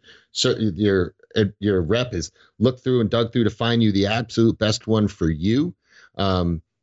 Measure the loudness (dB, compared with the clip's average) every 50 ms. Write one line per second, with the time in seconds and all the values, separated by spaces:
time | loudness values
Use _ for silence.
0 | _ -20 -20 -20 _ _ -6 -2 -2 -2 0 0 -2 -4 -2 0 0 2 2 2
1 | 0 -2 -6 _ _ _ -2 0 0 0 -2 _ -2 0 0 0 0 0 0 -2
2 | -2 -4 -6 -8 -8 -10 -14 _ _ _ _ 0 0 0 0 -2 _ 0 0 0
3 | 0 0 0 0 -2 0 0 0 0 0 -2 -2 -2 0 2 2 2 2 2 2
4 | 0 0 -2 -4 -4 -4 0 2 2 2 2 0 -2 -2 -2 -4 -2 0 0 2
5 | 2 0 -2 -2 -2 -2 -2 -2 -2 -2 0 0 -2 -4 -8 _ _ _ _ -20
6 | -20 _ _ -4 -2 0 0 0 0 -2 -2 -4 -8 _ _ _